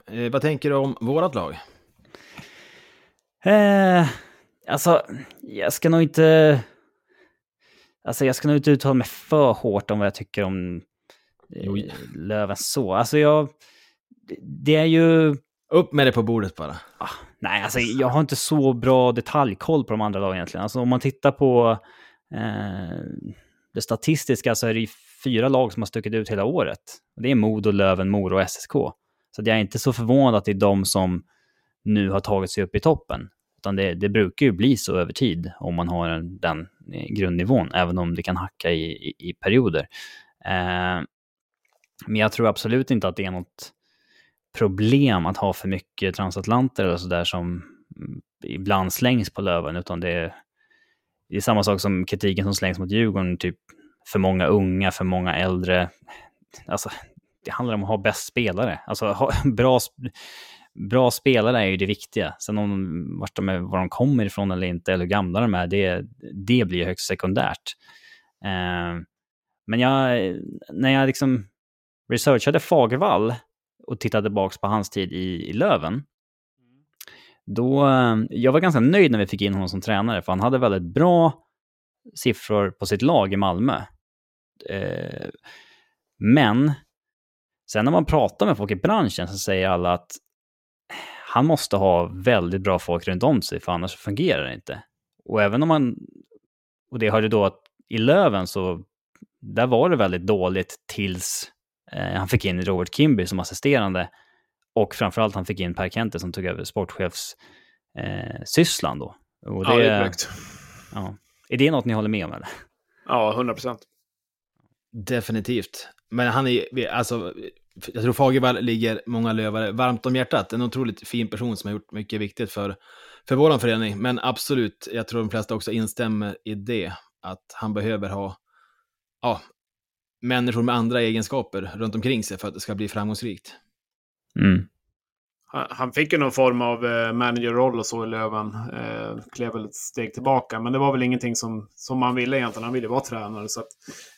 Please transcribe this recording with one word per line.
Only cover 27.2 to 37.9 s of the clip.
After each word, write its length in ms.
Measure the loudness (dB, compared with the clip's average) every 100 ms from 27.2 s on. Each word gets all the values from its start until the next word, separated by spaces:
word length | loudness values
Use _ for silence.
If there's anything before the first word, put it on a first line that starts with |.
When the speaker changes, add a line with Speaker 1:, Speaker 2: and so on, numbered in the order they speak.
| 2
Speaker 2:
är 40 |
Modo, 360 | 4 4 2 2
Löven, 400 | 4 4 4 2
Mora 240 | 0 2
och 60 | 2
S 160 | 0 -4
S 80 | -4
K. 260 | -2 -2 -6 _ _ _
Så 120 | -4
jag 120 | 0 2
är 40 |
inte 180 | 0 -2
så 140 | -2
förvånad 420 | 0 2 4 6
att 100 | 4
det 60 | 2
är 100 | 2
de 240 | 4 4
som 380 | 2 0 0 -2 -6 _ _ _ _ _
nu 260 | 0 2 2
har 100 | 0
tagit 300 | 0 0 0
sig 140 | -2
upp 100 | -2
i 60 | 0
toppen. 480 | 0 0 -4 -10 -12 _ _ _
Utan 180 | -4 0
det, 180 | 0
det 140 | 0 0
brukar 380 | 2 0 2 2
ju 60 |
bli 240 | 4 2 2
så 200 | 0 -2
över 160 | -2
tid 400 | 0 -2 0 -6 -8
om 140 | -6
man 140 | -4 -2
har 200 | -2 -2
en, 300 | -4 -8 -4
den, 300 | -4 -4 -8 _ -16
eh, 140 | -12 -8 -2
grundnivån, 540 | 0 0 2 2 2
även 240 | 0 0